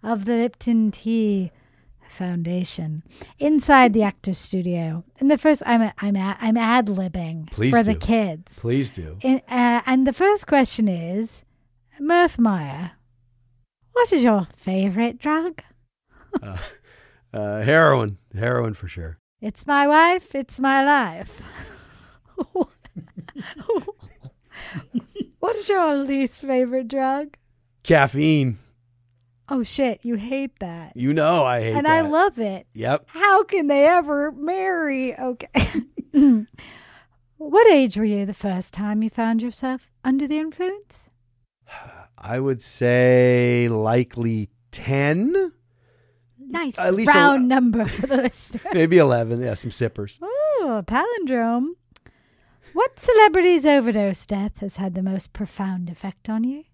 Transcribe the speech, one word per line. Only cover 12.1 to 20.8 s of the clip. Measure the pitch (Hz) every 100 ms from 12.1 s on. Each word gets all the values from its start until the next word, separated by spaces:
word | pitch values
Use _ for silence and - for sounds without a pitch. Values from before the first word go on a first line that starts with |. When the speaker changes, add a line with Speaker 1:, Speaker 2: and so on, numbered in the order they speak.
| 349 349 -
Speaker 1:
Meyer, | 233 190 147 139 175 - _ _ _ _ _ _ _ _ _
what | - 480
is | 339
your | 240 214 175 _
favorite | - 190 196 190 233 233
drug? | 294 311 339 320 -
<laughs> | _ _ _ _ _ _ 392
Speaker 2:
Uh, | 107 92 - - _ _ _ _ _
uh, | 107 104 104
heroin. | 110 156 160 135 110 98 _ 98
Heroin | 117 123 117 104
for | 92
sure. | 87 80 80 _ _
Speaker 1:
It's | 214 - -
my | 285 285
wife. | 302 330 370 - 277
It's | 262 -
my | 269 269